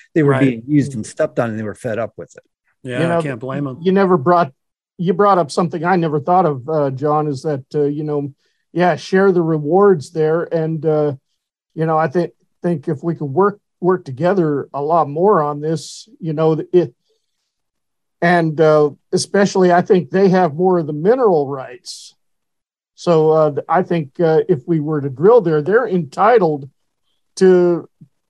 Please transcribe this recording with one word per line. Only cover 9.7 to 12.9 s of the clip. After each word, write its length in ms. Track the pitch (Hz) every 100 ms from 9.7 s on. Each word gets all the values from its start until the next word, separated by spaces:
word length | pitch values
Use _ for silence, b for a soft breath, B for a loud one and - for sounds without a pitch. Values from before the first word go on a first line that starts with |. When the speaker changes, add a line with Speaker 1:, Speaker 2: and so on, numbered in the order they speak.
| 180 202 180 131
Speaker 3:
there. 320 | 165 156 165 -
And, 320 | 165 160 160 156
uh, 280 | 151 147 135 _ _ _ _ _ -
you 100 | 160
know, 120 | 156
I 120 | 160
think, 240 | 185 175 _ _ _
think 280 | 175 170
if 120 | 151